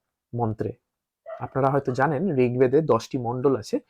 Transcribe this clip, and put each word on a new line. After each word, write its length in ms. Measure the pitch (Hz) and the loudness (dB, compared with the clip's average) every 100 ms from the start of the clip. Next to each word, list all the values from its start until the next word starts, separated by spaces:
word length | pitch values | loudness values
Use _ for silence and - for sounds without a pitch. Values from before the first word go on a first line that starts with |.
| _ _ _ | _ _ _
মন্ত্রে। 380 | 117 113 104 107 - _ _ _ _ - - 127 | -4 -2 -2 -6 -8 _ _ _ _ -16 -12 -8
আপনারা 240 | 135 135 | 0 0
হয়তো 180 | 139 139 123 | 0 0 0
জানেন, 240 | 143 139 196 139 123 | 0 0 0 2 2
ঋগ্বেদে 340 | 123 127 139 | 4 4 4
দশটি 360 | 156 117 - 139 | 2 0 0 -6
মণ্ডল 380 | 117 127 135 127 | -4 -2 0 0
আছে, 140 | 98 285 | -2 -6